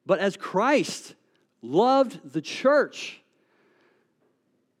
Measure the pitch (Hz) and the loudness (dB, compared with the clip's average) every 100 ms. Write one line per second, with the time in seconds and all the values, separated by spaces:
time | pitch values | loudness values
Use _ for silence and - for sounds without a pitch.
0 | - 175 196 185 - 185 247 285 156 - | -4 -2 -2 -4 -4 -2 2 2 0 -8
1 | - - _ _ _ _ 117 151 240 269 | -16 -20 _ _ _ _ -4 2 4 4
2 | 254 170 139 156 - - 262 294 - - | 2 -2 -10 -8 -8 -2 2 2 2 -4
3 | - - _ _ _ _ _ _ _ _ | -16 -18 _ _ _ _ _ _ _ _
4 | _ _ _ _ _ _ _ _ | _ _ _ _ _ _ _ _